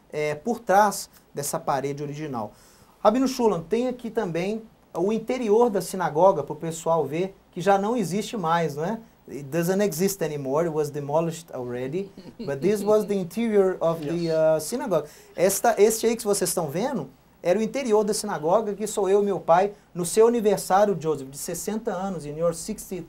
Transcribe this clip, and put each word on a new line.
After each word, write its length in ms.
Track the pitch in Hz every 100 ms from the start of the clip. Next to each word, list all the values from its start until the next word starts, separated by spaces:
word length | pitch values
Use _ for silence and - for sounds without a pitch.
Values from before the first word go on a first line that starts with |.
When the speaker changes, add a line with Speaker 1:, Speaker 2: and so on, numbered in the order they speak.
| _
Speaker 1:
é, 240 | 151 151
por 240 | 147 233 226
trás 520 | - 190 208 202 - _ _
dessa 240 | 147 143 160
parede 440 | - 139 139 143
original. 500 | 147 147 156 123 107 - - _ _ _
Rabino 280 | 214 240 262
Shulam, 340 | 262 226 175
tem 260 | 165 226 254
aqui 220 | 247 226
também 520 | 226 196 170 185 220 220 _ _
o 180 | - 185
interior 580 | 220 220 254 226 214 240
da 100 | 196
sinagoga 600 | 170 190 170 143 185 165
pro 140 | 139 147
pessoal 480 | 165 165 165 165
ver, 300 | 135 156 190 - _
que 100 | 180
já 180 | 175 196
não 180 | 202 247
existe 400 | 175 190 208 233
mais, 400 | 165 170 160 139
não 80 |
é? 160 | 170 226 - _ -
It 160 | 117
doesn't 360 | 139 160 170 190
exist 400 | 208 156 190 -
anymore, 440 | 160 147 135 147 170
it 100 | 151
was 140 | 147
demolished 640 | 143 139 151 165 165 -
already, 560 | 131 123 123 135 170 196 - - -
but 220 | 196 139
this 220 | 170 214
was 220 | 202 214
the 100 | 202
interior 640 | 202 175 - 233 208 190 185
of 240 | 165 165
Speaker 2:
Yes. 180 | 147 170 170
Speaker 1:
the, 280 | 160 156 160
uh, 40 |
synagogue. 480 | 156 247 285 165 147 - - -
Esta, 440 | 185 196 247 -
este 260 | 214 220 226
aí 100 | 233
que 80 |
vocês 260 | 208 202 180
estão 180 | 185 156
vendo 400 | 156 254 240 139 - _ _
era 160 | 165 196
o 60 |
interior 400 | 220 269 254 208
da 100 | 208
sinagoga, 640 | 208 208 165 151 208 208
que 120 | 196 214
sou 200 | 214 185
eu 140 | 202
e 20 |
meu 140 | 202 175
pai, 340 | 170 170 202 - _
no 100 | 170
seu 220 | 175 214 233
aniversário, 720 | 240 208 190 - 190 208 175
Joseph, 300 | 156 143 131
de 100 | 139
sessenta 540 | - 170 - 220 226
anos, 340 | 180 196 175 143
in 100 | 147
your 160 | 170
sixtieth 520 | 165 - 208 - 185